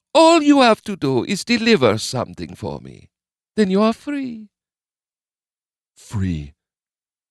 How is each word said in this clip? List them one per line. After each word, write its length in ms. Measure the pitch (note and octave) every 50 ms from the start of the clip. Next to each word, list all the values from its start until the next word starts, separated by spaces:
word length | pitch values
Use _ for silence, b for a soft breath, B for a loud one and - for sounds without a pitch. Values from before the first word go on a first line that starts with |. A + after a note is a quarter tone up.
| _ _ -
"All 300 | D4 D#4+ E4 E4+ E4 D4
you 180 | C#4+ C#4+ C#4
have 200 | B3+ A#3 G#3+ - _
to 120 | - G3
do 280 | - D3+ C3+ C3 A#2+ F#2
is 220 | - - - -
deliver 520 | - A#3+ A3 A3+ A#3 A3 D#3 B2+ G#2+ G2+
something 580 | G#2+ - - - A#2+ F#2 F#2 F2 - F2 D2+ F2
for 240 | - G#2+ D2+ D2 B1
me. 280 | A#1+ C2+ A#1 G1+ - _ _ _ _ _ _ _ _ _ _
Then 160 | G#3+ G#3+ F#3
you 100 | F#3 G3
are 120 | G#3+ A3+ A3+
free." 560 | - - D4 C#4+ C#4 C4+ B3 A#3 A3 G#3+ _ _ _ _ _ _ _ _ _ _ _ _ _ _ _ _ _ _ _ _ _ _ _ _ _ _ _ _ _ _
Free. 580 | _ - - - G2+ F#2+ F#2 E2+ D#2 D2 C#2 - _ _ _ _ _ _ _ _ _ _ _ _ _ _ _